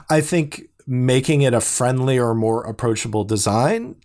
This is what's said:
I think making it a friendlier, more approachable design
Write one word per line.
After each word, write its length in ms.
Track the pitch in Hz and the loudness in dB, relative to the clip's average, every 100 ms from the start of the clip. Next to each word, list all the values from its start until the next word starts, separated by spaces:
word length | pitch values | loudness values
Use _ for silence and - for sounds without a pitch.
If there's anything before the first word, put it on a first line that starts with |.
| - | 0
I 100 | 156 | 0
think 440 | 151 175 147 - - _ - | 2 0 -2 -6 -18 _ -6
making 540 | 127 127 131 131 151 | 0 2 2 2 2
it 140 | 139 | 4
a 80 | 120 | 2
friendlier, 720 | - - 123 131 131 131 120 | 0 -2 0 0 0 0 0
more 280 | 113 110 113 | 0 0 -2
approachable 600 | 117 110 127 110 120 107 | -4 -4 -2 -2 -2 -4
design 720 | 101 107 101 107 139 226 240 - | -2 -2 0 2 2 0 -6 -12